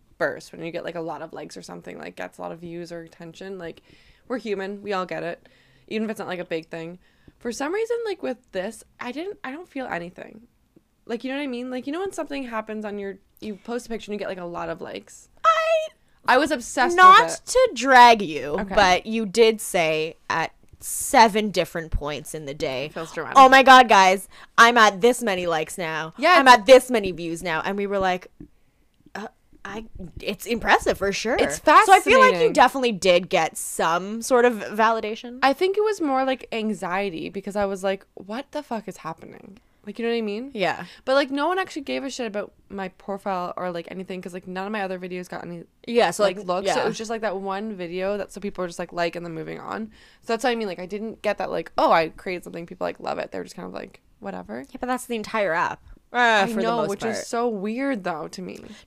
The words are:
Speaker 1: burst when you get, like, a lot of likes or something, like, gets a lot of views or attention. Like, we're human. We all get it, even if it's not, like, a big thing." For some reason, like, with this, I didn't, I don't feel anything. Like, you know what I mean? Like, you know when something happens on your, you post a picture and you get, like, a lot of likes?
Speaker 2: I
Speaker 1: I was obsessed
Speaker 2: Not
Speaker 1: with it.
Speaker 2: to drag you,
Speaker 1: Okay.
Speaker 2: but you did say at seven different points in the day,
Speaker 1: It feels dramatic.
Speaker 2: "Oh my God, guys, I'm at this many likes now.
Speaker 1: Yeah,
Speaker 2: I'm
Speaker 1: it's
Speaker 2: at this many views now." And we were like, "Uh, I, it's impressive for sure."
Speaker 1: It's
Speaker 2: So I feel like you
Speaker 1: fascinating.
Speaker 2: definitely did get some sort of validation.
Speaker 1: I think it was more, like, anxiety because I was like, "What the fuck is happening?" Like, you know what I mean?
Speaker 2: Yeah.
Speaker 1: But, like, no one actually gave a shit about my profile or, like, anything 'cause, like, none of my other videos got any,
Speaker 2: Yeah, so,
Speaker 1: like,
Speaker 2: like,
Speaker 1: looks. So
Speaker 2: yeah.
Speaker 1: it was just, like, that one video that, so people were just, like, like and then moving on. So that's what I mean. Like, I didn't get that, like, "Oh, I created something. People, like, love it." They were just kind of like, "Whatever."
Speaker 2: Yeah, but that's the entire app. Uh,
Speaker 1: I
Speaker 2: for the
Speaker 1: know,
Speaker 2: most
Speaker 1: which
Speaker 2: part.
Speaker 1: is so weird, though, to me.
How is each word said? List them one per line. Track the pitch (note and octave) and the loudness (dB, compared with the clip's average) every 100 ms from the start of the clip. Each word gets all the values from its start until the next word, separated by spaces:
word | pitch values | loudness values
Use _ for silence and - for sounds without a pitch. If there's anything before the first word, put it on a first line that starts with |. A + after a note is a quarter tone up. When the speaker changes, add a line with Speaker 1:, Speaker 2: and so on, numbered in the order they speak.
| _ - | _ -6
Speaker 1:
burst | D3+ - - | -4 -4 -12
when | F3 | -12
you | E3 | -10
get, | E3 - | -8 -8
like, | E3+ | -8
a | |
lot | E3 D3+ | -10 -10
of | D#3+ | -12
likes | D3+ D#3 F#3+ | -14 -14 -16
or | |
something, | F3 F3 F3+ E3+ | -16 -18 -16 -16
like, | D#3 F#3 | -16 -14
gets | F3+ - | -14 -12
a | |
lot | F3 | -14
of | E3+ | -12
views | E3+ E3+ E3+ | -14 -14 -14
or | E3+ | -14
attention. | E3 - E3+ D#3+ F#3+ F#3+ | -16 -18 -20 -16 -14 -12
Like, | E3+ - _ _ _ _ - | -14 -16 _ _ _ _ -10
we're | A#3+ | -8
human. | G#3+ G3 F#3+ G3+ | -6 -6 -6 -8
We | G3+ | -6
all | F#3+ F3+ | -6 -4
get | D#3+ | -6
it, | D#3+ - _ _ _ _ _ | -8 -10 _ _ _ _ _
even | A3 G#3+ | -6 -6
if | |
it's | F#3+ | -6
not, | F3+ | -8
like, | F3+ | -8
a | F3+ | -6
big | E3 D#3+ | -8 -8
thing." | E3 E3 F3+ _ _ _ _ | -12 -12 -16 _ _ _ _
For | B3 | -10
some | A3 C#4+ | -6 -6
reason, | G4+ A4+ A#4 A4+ | -4 -4 -4 -6
like, | F#4 | -6
with | C4 A#3 _ | -8 -10 _
this, | F#3+ F#3+ A3+ _ _ | -8 -8 -12 _ _
I | B3 | -12
didn't, | C4 F#4 G#4 | -10 -12 -12
I | C4 | -14
don't | C#4+ F4+ | -14 -14
feel | C#4+ B3+ | -12 -8
anything. | E3+ F3 F3 - - A#3 _ _ _ _ _ - | -8 -10 -16 -20 -20 _ _ _ _ _ _ -10
Like, | A3+ C4 | -8 -6
you | |
know | C4+ | -6
what | |
I | D4 | -6
mean? | A#3+ B3+ | -8 -8
Like, | B3+ B3 | -8 -8
you | |
know | D#4+ | -6
when | G4 | -6
something | F#4+ D#4 C#4 | -8 -8 -8
happens | B3+ A3 G#3+ G#3+ G#3+ | -8 -8 -8 -10 -8
on | G3+ | -8
your, | G3 F#3+ _ _ | -10 -12 _ _
you | G#3+ F#3+ | -14 -12
post | - A#3+ A#3+ | -10 -10 -8
a | |
picture | A3+ - | -10 -8
and | |
you | G#3 | -8
get, | G3 | -8
like, | F#3+ | -8
a | F3 | -10
lot | E3+ E3+ | -8 -8
of | E3 | -10
likes? | - - - - _ _ | -10 -12 -16 -20 _ _
Speaker 2:
I | D#5+ E5 D#5+ D#5+ D#5 - _ _ - | 0 2 0 -2 -4 -14 _ _ 2
Speaker 1:
I | B3+ | 2
was | D4+ | 2
obsessed | D4 - - B3+ F4 | -2 -4 -2 2 8
Speaker 2:
Not | F#4 G4+ A4+ | 10 10 6
Speaker 1:
with | |
it. | - - | -2 -2
Speaker 2:
to | B4 B4+ | 2 2
drag | C4 C4 B3+ A#3+ A3+ | 2 6 10 10 8
you, | F3 D3 C3+ D3+ | 2 -6 -4 -4
Speaker 1:
Okay. | G3+ G3 | 0 4
Speaker 2:
but | F#3+ F3+ G#3+ | 4 4 0
you | A3+ G#3+ | -4 0
did | A3 A3 A3 | 4 4 4
say | - F#3 D#3+ D#3 D#3+ - - | -2 -2 0 0 -4 -8 -6
at | D#3 D#3+ _ _ - | -4 -4 _ _ -18
seven | - - - C4 A3+ G3+ G#3 | -10 -8 2 6 6 4 -2
different | F3+ E3 F3 D#3+ | -2 -4 -6 -6
points | - D3 C#3+ C#3+ | -6 -4 -8 -10
in | D#3+ D3 | -12 -12
the | D3+ | -8
day, | D#3 C3 D3+ | -6 -6 -8
Speaker 1:
It | |
feels | - D#3+ | -10 -10
dramatic. | - C#3+ - | -10 2 8
Speaker 2:
"Oh | C4 | 10
my | C4+ | 10
God, | C4 C4 A#3+ | 10 10 10
guys, | G#3 F#3 G3 - - - - | 8 8 4 -2 -20 -2 6
I'm | A#3 A#3+ | 6 8
at | G#3+ G3 | 6 6
this | A#3 B3 | 2 2
many | A#3 F#3 F3 | -2 -2 -2
likes | D#3+ D#3 - | -2 -4 -6
now. | E3 D#3+ D#3+ - | -6 -6 -8 0
Speaker 1:
Yeah, | D4+ F4+ | 4 6
Speaker 2:
I'm | C4 | 8
Speaker 1:
it's | A#3+ | 6
Speaker 2:
at | G3 | 10
this | C4 C4 | 8 8
many | A#3+ F#3+ | 0 -2
views | E3 E3+ E3 | -6 -8 -6
now." | F3+ D#3+ | -4 -4
And | - G3+ | -4 -4
we | G3+ | -4
were | G3 | -2
like, | F#3+ F3+ - - - _ _ _ _ _ _ G3 | -2 -2 -8 -20 -20 _ _ _ _ _ _ -14
"Uh, | G3+ - _ _ | -14 -16 _ _
I, | G3+ G#3 A3+ - F3+ - | -16 -14 -14 -16 -16 -10
it's | - G#3 - | -10 -8 -6
impressive | A#3 G#3+ A4 - G3+ | -2 2 2 2 -2
for | G3 | -2
sure." | F#3+ A3 D4 | -2 -4 -2
Speaker 1:
It's | - D4 | -2 0
Speaker 2:
So | - | 6
I | E4 G#4+ F#4+ | 6 8 6
feel | F#4+ B4+ | 8 6
like | C5 | 6
you | |
Speaker 1:
fascinating. | F3 A#4 | 6 2
Speaker 2:
definitely | C#4 C4 C4+ B3 | 6 4 4 -2
did | G3 F#3+ F3 F#3 | 2 4 4 2
get | F#3 D#3+ - | 0 0 -4
some | - - F3 F3 F#3+ A3+ | -8 -2 0 0 -4 -8
sort | A3+ B3+ B3 | 0 4 4
of | A3 | 2
validation. | C#3+ G#3 A3 A3+ G#3+ A3 A#3+ B3 | -4 0 2 0 -4 -10 -14 0
Speaker 1:
I | C#4 | 0
think | C4+ F#4 G4 | 2 0 0
it | |
was | G#4+ G4+ | -2 -2
more, | D#4 C4 C4 | -2 0 0
like, | C4 - | -4 -6
anxiety | A3 A3 G3+ F3+ F#3 G3+ D#3+ - | -6 -4 -4 -4 -4 -4 -6 -10
because | F#3 G3 G3+ | -10 -8 -4
I | G3+ | -4
was | G3 | -2
like, | G3 G3 _ - | -4 -4 _ -20
"What | F#3+ A3+ C#4+ | -14 -12 -10
the | D4 | -12
fuck | C#4+ A3+ G3 | -8 -10 -10
is | F3 | -14
happening?" | D#3+ E3 - - - G3 _ _ | -14 -14 -18 -20 -20 -20 _ _
Like, | G#3 G#3 | -16 -6
you | A#3 | -4
know | |
what | A#3 | -4
I | |
mean? | G#3+ G#3 C4+ | -4 -8 -10
Speaker 2:
Yeah. | A#3 E3+ - F3 - - | -4 -4 -4 -10 -10 0
Speaker 1:
But, | C4+ | 0
like, | C#4+ | 0
no | C#4 D4+ | -2 -2
one | F#4+ | -2
actually | F#4 D#4+ | -4 -8
gave | C4+ B3+ | -8 -6
a | C4+ | -6
shit | B3 A#3 | -8 -8
about | G#3 F#3+ _ _ | -8 -10 _ _
my | G3 F#3 | -12 -12
profile | - - G3 G#3 F#3 F3 - | -12 -12 -8 -6 -6 -6 -6
or, | F3+ | -8
like, | E3+ E3 | -8 -10
anything | F3+ F#3 F#3 | -12 -12 -12
'cause, | F3+ | -12
like, | F3+ F#3 | -14 -12
none | F#3 G3 | -10 -8
of | |
my | G#3+ | -6
other | F#3+ F#3 | -6 -8
videos | F#3 F3+ F3+ | -10 -10 -10
got | F3 | -12
any, | E3+ F3 - _ - | -12 -14 -16 _ -2
Speaker 2:
Yeah, | A#3 F3+ | 2 2
so, | E3+ | 2
Speaker 1:
like, | G3+ F#3 | 0 0
Speaker 2:
like, | F#3 | -4
Speaker 1:
looks. | F3+ G3 | -2 0
So | E3 | 0
Speaker 2:
yeah. | |
Speaker 1:
it | G#3 | -2
was | A3 | -4
just, | A3 | -8
like, | A3+ | -6
that | G#3+ F#3+ | -4 -4
one | G3 F#3+ A3 F#3+ | -6 -6 -8 -10
video | F3 F3+ F#3+ G#3 | -8 -6 -4 -4
that, | - | -8
so | G3+ | -10
people | G3+ F#3 | -10 -8
were | F3+ | -8
just, | E3+ | -8
like, | F3 | -10
like | F3 E3+ E3+ | -4 -4 -4
and | E3+ | -10
then | |
moving | D#3+ D#3 E3 | -10 -12 -12
on. | - G3 A3 - _ _ | -10 -10 -10 -14 _ _
So | - | -6
that's | A3+ | -2
what | B3+ | -2
I | A#3 | -2
mean. | G#3+ | -4
Like, | F3 | -8
I | F3+ | -10
didn't | G3+ A3 - | -10 -10 -6
get | G#3+ G3+ | -4 -4
that, | - | -4
like, | E3+ E3 - | -6 -6 0
"Oh, | C#4+ | 4
I | F3+ E3 | 4 2
created | - - F3+ | -6 -10 -10
something. | F3 F3 E3+ | -10 -14 -14
People, | F3+ F3 | -8 -8
like, | E3+ | -6
love | - - | -6 -6
it." | - | -8
They | - | -10
were | |
just | F3+ - | -12 -14
kind | F3+ | -14
of | |
like, | - - - _ _ | -14 -16 -20 _ _
"Whatever." | G3+ F#3 F3+ A3+ C#4 | -14 -12 -12 -14 -14
Speaker 2:
Yeah, | - | -10
but | B3 | -6
that's | B3+ - | -6 -6
the | A#3 | -8
entire | G#3 A3+ G3 | -4 -2 0
app. | E3 E3+ - - - _ | 0 -2 -6 -14 -20 _
Uh, | A#3+ A#3+ G#3+ | 0 4 4
Speaker 1:
I | G3 | 2
Speaker 2:
for | A3 | 0
the | |
Speaker 1:
know, | A3+ A#3 | -2 -2
Speaker 2:
most | G3+ | -2
Speaker 1:
which | G3+ | -4
Speaker 2:
part. | A3+ | -4
Speaker 1:
is | G#3 - | -6 -6
so | A#3 A#3+ | -2 -2
weird, | G#3 G#3 A#3 C#4 B3 | -2 -6 -4 -4 -4
though, | F3+ D#3 E3 | -6 -8 -10
to | - | -12
me. | F3+ - - G#3+ | -12 -14 -18 -20